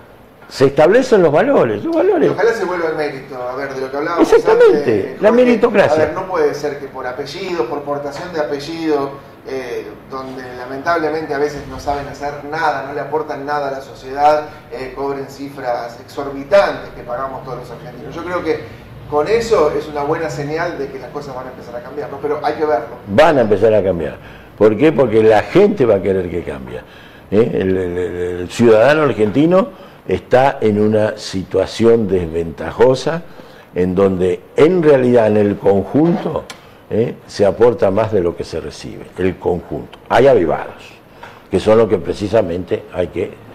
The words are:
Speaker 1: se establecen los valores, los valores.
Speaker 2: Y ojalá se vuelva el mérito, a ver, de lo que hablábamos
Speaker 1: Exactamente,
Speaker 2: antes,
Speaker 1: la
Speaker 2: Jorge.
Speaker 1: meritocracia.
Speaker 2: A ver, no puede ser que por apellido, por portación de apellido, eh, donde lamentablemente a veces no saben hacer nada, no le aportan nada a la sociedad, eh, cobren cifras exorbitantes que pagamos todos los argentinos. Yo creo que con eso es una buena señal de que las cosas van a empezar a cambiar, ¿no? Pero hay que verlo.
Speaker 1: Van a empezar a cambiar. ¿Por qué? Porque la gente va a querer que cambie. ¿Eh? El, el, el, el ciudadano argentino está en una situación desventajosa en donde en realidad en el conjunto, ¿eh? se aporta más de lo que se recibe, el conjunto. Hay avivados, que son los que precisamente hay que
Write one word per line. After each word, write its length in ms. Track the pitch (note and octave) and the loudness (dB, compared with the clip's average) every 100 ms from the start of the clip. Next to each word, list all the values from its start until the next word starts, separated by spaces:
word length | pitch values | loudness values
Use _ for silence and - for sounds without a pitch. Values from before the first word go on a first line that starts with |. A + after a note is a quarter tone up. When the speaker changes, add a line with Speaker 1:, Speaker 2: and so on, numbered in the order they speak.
| - - - - - | -20 -20 -20 -20 -10
Speaker 1:
se 180 | - C#3 | 0 2
establecen 560 | D3+ D#3+ A#3+ B3+ G#3 | 4 4 4 4 4
los 80 | D#3+ | 4
valores, 520 | D3+ B3+ B3+ B2 G#2 | 4 2 2 2 0
los 120 | E4 E4 | -2 0
valores. 340 | F#4+ F4 C#3+ | 2 2 2
Speaker 2:
Y 20 | |
ojalá 180 | C#3 A3+ | 2 0
se 120 | G3 F3 | 0 -4
vuelva 240 | F3 D#3+ | -4 -4
el 60 | D#3 | -2
mérito, 400 | D3 C3+ - B2+ | -6 -6 -12 -10
a 140 | B2 C3 | -8 -8
ver, 180 | C#3 | -8
de 80 | C3+ | -8
lo 80 | C3 | -6
que 80 | C#3 | -6
hablábamos 340 | D#3+ - - | -4 0 4
Speaker 1:
Exactamente, 460 | A#4 A4 A#4 A4+ - - G#2 - | 4 4 6 6 6 2 0 -2
Speaker 2:
antes, 140 | - | 0
Speaker 1:
la 80 | G#3 | 2
Speaker 2:
Jorge. 160 | A#3+ B3 | 4 4
Speaker 1:
meritocracia. 580 | G#3+ A#3 G3+ C#3 D#3 | 4 2 4 4 4
Speaker 2:
A 20 | D3+ | 0
ver, 80 | |
no 140 | F3 F#3 | -2 -4
puede 260 | F3 D3 | 0 0
ser 240 | C#3+ D3 C#3 | -2 -6 -8
que 100 | C3+ | -12
por 200 | C3 B2+ | -10 -10
apellido, 580 | C3 C#3 F#3 F#3 E3+ D#3 | -8 -10 -8 -6 -4 -4
por 140 | C#3+ | -4
portación 500 | C#3+ C#3+ C#3+ D#3 F3 | -6 -6 -6 -10 -10
de 60 | D#3+ | -6
apellido, 680 | D3 C#3 C#3+ E3 D#3+ C#3+ C#3 - - - - | -6 -6 -8 -6 -2 -2 -2 -10 -20 -20 -12
eh, 400 | C3 A#2+ A2+ G#2+ G#2+ - | -10 -8 -10 -12 -16 -14
donde 340 | C3+ C3 C3 B2+ B2 | -12 -12 -14 -14 -14
lamentablemente 760 | B2 C#3 E3 E3 D#3 D#3+ D#3 | -12 -8 -2 0 0 -4 -4
a 40 | C#3 | -2
veces 240 | D3 C#3+ C3+ | -2 -4 -12
no 100 | C3 | -10
saben 260 | D3 C#3+ C#3 | -6 -6 -6
hacer 360 | - C#3+ D3 C#3+ | -8 -10 -10 -8
nada, 340 | D#3+ D#3 C#3+ C#3 | -4 -2 -2 -6
no 60 | |
le 60 | D3 | -8
aportan 460 | - D#3 D3+ C3+ C#3 | -6 -6 -6 -8 -6
nada 240 | D3 C3+ | -6 -4
a 20 | |
la 100 | C3+ | -8
sociedad, 680 | - - C3 C#3 D3 D3+ - - - | -12 -16 -10 2 4 4 0 -14 -16
eh, 220 | B2 C3 C3 | -12 -12 -8
cobren 320 | C#3 C#3 C3 | -6 -6 -8
cifras 680 | - C#3 C#3 B2 A#2+ A#2 - - | -12 -12 -8 -6 -6 -6 -14 -14
exorbitantes 840 | - C#3+ C#3 C#3 G3 F3 C3 - C3 | -10 -8 -8 2 2 4 -2 -12 -14
que 60 | |
pagamos 400 | A#2+ B2 C3+ C3+ C3+ | -10 -8 -8 -10 -12
todos 140 | A#2+ | -12
los 120 | - | -14
argentinos. 420 | - - C3 C#3 | -16 -16 -16 -14
Yo 100 | D3+ | -12
creo 200 | E3+ F3 | -6 -4
que 160 | D#3+ - - - - - - | -2 -4 -6 -18 -20 -18 -4
con 180 | D3 E3+ | -2 2
eso 420 | A#3 A3+ G3 D3+ D3 | 0 2 2 2 0
es 100 | D3+ | -6
una 160 | D3 | -6
buena 260 | C#3+ E3 D#3 | -4 -4 -4
señal 480 | C#3+ C#3+ D#3+ F3 C#3 | -6 -6 -4 -4 -6
de 100 | C#3 | -8
que 100 | C3 | -10
las 100 | B2 | -12
cosas 220 | C#3+ C#3 | -12 -12
van 140 | B2+ C3 | -12 -14
a 40 | |
empezar 240 | - A#2+ A#2+ | -16 -14 -14
a 40 | |
cambiar, 280 | - D3 D3 | -12 -12 -10
¿no? 60 | C#3 | -8
Pero 180 | D3 C#3+ | -6 -4
hay 100 | D3 D3+ | -4 -2
que 100 | D3+ | -2
verlo. 300 | - - - G#2 | -2 -4 -14 -2
Speaker 1:
Van 300 | G2+ E3 C#3+ | 4 6 6
a 40 | |
empezar 320 | G#2+ G2 A2 | 4 4 4
a 80 | G#2+ | 4
cambiar. 360 | F#2+ E2+ C#2+ - - - - - | 2 -2 -4 -8 -18 -20 -10 2
¿Por 180 | G#2+ G#2+ | 4 6
qué? 160 | D#3 | 2
Porque 320 | C#3+ B2+ A2 | 4 4 4
la 180 | G#2+ G#2 | 6 4
gente 420 | - E3+ G3+ - A#2 | 4 4 4 4 2
va 100 | G2+ | 2
a 60 | |
querer 280 | G2 F#2+ F2 | 2 -2 -2
que 140 | E2+ | -6
cambie. 360 | D#2 C#2 B1 B1 - - - - - | -8 -10 -12 -14 -16 -20 -20 -20 -2
¿Eh? 200 | G2+ B2+ | 2 2
El, 240 | - F#2+ F#2 | 2 0 0
el, 200 | F2+ F2 | -2 -4
el, 180 | F2 F2+ F2+ F2+ | -4 -4 -6 -6
el 80 | F2 | -6
ciudadano 540 | - A#2 G#2+ B2+ D#3 | 2 6 6 6 4
argentino 680 | C#3+ G#2 G#2+ B2+ E3 F#3 - - - - - | 2 2 0 2 4 2 0 -6 -20 -14 -6
está 500 | F#2 - B2+ C#3 - | -4 2 4 4 2
en 180 | A2 G#2 | 0 2
una 380 | G#2+ G#2+ G#2+ - | 2 2 0 -4
situación 880 | - F#2+ F2 F#2 F2+ - A2+ A#2 G2 | -8 -8 -4 -2 -2 2 4 4 2
desventajosa 1120 | F#2 E2 E2 E2 D2+ D#2+ F#2 B2+ B2+ D3+ E3 - - - - - | -2 -2 -4 -6 -8 -6 2 4 4 -2 -6 -10 -20 -20 -20 -10
en 220 | F2 F#2 F#2 | -4 -2 2
donde 460 | G2 F#2 F2+ F2+ - - | 2 2 0 -2 -4 4
en 280 | D#3 F3+ | 4 4
realidad 440 | D3+ C3+ B2 A#2+ G#2+ | 4 4 6 4 4
en 100 | G#2+ | 4
el 200 | G2+ G2 | 2 2
conjunto, 880 | G2 G2 F#2+ C#3 E3+ - F3+ E2 - - - - - | 2 2 2 2 2 2 -2 -6 -10 -18 -20 -20 -6
¿eh? 260 | G#2 A#2+ - - | -2 -2 -4 -10
se 180 | - G2 | 0 2
aporta 460 | F#2 A#2+ A2+ G2+ | 4 4 4 0
más 200 | G2 G#2+ | 2 0
de 80 | G#2 | 0
lo 140 | E2+ E2 | 0 -4
que 80 | |
se 160 | D#2 D#2+ | -8 -10
recibe, 460 | D2+ - B2 G2 - - | -10 -14 -16 -16 -14 -4
el 200 | F#2 E2+ | -4 -2
conjunto. 600 | F2 F2 - D2 - - - | -4 -4 -6 -12 -12 -14 0
Hay 180 | A2 C3+ | 4 6
avivados, 560 | A#2 D#2+ - - - - - - - - - - | 6 2 -2 -6 -16 -20 -20 -20 -20 -20 -20 -4
que 100 | F#2 | -2
son 180 | G#2 A2 | 4 4
los 100 | G#2 | 4
que 100 | G2 | 0
precisamente 840 | F2 E2+ G2+ A2+ F2+ F2 F2+ G#2+ - | -4 -6 0 0 0 -4 -4 -6 -6
hay 140 | F2+ F2 | -6 -6
que 240 | E2+ G2+ - - | -4 -8 -10 -20